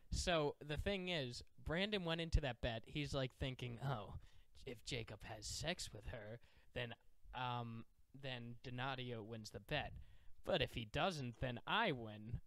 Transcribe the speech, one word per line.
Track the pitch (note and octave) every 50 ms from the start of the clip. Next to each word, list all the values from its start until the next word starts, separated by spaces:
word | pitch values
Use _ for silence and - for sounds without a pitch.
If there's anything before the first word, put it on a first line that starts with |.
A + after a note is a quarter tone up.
| - -
So, | - - - F#3 E3+ D#3+ D3 D3 - - C#3+
the | D3 D3+
thing | C#3+ - G3 G3+ F#3+ F3+ F3+
is, | F3 D#3 C3 B2 B2 - - - - - -
Brandon | - D#3 F3 G3 G#3+ G#3 G3 F3
went | E3 E3 E3+
into | E3 D#3+ - D#3+
that | D3+ C3 A#2+ -
bet. | - B2 C#3 C#3+ -
He's, | - C#3 D3+ C#3+ C3+ C#3+
like, | C#3 C3 B2+ - -
thinking, | C#3+ C3 B2+ - C3 A#2+ A#2+ A2 B2
"Oh, | C#3 C3+ G#2+ G2 F#2 - - - - - - - - - - -
if | C3 A#2+ - -
Jacob | - C#3+ A#2+ A2 - A2 - -
has | - A2 G#2+ G#2
sex | - - - C#3 D#3 F3+ - - - -
with | G#2+ -
her, | - - A#2 G#2 G#2+ A2+ A#2 - - - - - - -
then, | B2 B2 A#2 A#2 - - - - - - - -
um, | B2 B2+ B2 A#2+ A#2+ A#2+ A#2 A2+ A2+ - - - - - - - C3+
then | C3+ C3+ B2+ A#2+ A#2 A#2+ A#2+ - -
Donadio | B2+ B2 B2 B2+ C#3 C3 C3 B2 A#2+ A#2+ A2+ G2+
wins | A2 A#2 A2+ G#2+ -
the | - A2
bet. | G2+ - D3+ C#3 G#2+ - - - - - - - - - - - -
But | - G3 E3
if | B2 - -
he | A#2+ A2+
doesn't, | G#2 - C#3+ D#3+ G3 F3 D3 C3 B2 A#2 -
then | C3+ B2+ A#2+ A#2 -
I | C#3+ F3 G#3+ A#3 G3+
win." | C#3+ B2 A2+ G#2+ G#2 G#2+ G#2+ A#2 A#2 - -